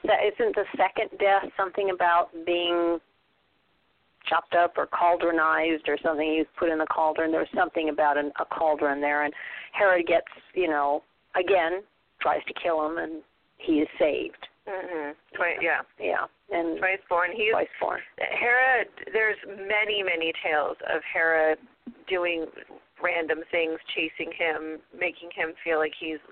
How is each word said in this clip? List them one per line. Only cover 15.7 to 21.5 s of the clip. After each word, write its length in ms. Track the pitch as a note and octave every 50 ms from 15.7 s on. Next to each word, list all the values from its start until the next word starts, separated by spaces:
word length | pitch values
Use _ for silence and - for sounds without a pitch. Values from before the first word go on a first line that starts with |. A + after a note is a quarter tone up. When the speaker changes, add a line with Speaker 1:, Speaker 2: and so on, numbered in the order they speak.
| D3+ - - _ _ -
Speaker 1:
Yeah. 260 | - F#3 - - - - _ _ _ -
And 260 | F#3 E3+ E3 E3 D#3+ D#3+
Speaker 2:
Twice 200 | F#3 F#3 F#3+ G3 - -
born. 200 | F3+ E3+ F3+ F3 F3+
He's 160 | A3+ G#3+ G#3+
Speaker 1:
twice 160 | - F3+ E3+ - - -
born. 200 | - - - - - - - -
Speaker 2:
Hera, 680 | - - - - - A#3+ A#3+ B3+ B3+ C4 B3+ A#3 F#3+ - - - - - F#3+
there's 240 | A3 A3 G#3+ G#3 - -
many, 560 | G3+ G3 G3+ G3 G3 G#3+ G#3 G#3+ G#3 G#3+ G3+ G3
many 280 | F#3 E3+ E3 E3 E3 E3 - -
tales 340 | F3 D#3 D3+ - - D#3+ - - - D#3+
of 80 | D#3 - - -
Hera 420 | F3+ E3 E3 D#3+ D#3+ D#3 D#3